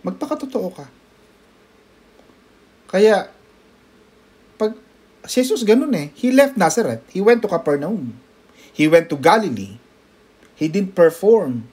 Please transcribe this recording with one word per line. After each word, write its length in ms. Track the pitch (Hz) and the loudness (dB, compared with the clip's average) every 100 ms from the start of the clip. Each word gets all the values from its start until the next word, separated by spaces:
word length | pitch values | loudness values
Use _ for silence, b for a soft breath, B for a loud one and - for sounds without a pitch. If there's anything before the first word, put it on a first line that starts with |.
Magpakatotoo 680 | 180 190 294 294 262 233 185 | -10 -10 -8 -8 -6 -8 -8
ka. 160 | - - _ _ _ _ _ _ _ _ _ _ _ _ _ _ _ _ _ _ _ _ | -12 -20 _ _ _ _ _ _ _ _ _ _ _ _ _ _ _ _ _ _ _ _
Kaya, 400 | 185 214 202 - _ _ _ _ _ _ _ _ _ _ _ _ _ | 2 4 2 -2 _ _ _ _ _ _ _ _ _ _ _ _ _
pag, 160 | 220 226 _ _ _ _ - | -6 -6 _ _ _ _ -6
si 160 | - | -2
Jesus 240 | 254 415 220 | 0 -2 2
ganun 240 | 233 302 | 2 2
eh. 240 | 202 147 - | -4 -6 -6
He 160 | 247 | 0
left 240 | 262 277 269 | 2 2 2
Nazareth. 480 | 165 - 196 113 - | 0 0 -4 -6 -10
He 80 | 185 | -2
went 240 | 208 240 | 2 2
to 40 | 220 | 0
Capernaum. 680 | 170 165 143 156 214 127 107 _ _ _ b b | -4 -2 -4 -4 -6 -8 -14 _ _ _ b b
He 160 | - 151 | -2 4
went 240 | 165 165 | 4 2
to 80 | 143 | -2
Galilee. 560 | 135 214 202 113 98 107 _ _ _ _ _ _ _ _ | 2 2 0 -8 -12 -16 _ _ _ _ _ _ _ _
He 160 | 156 | -4
didn't 240 | 175 190 190 | -4 -4 4
perform. 720 | 165 - 196 226 160 120 110 | 2 4 2 2 2 -6 -10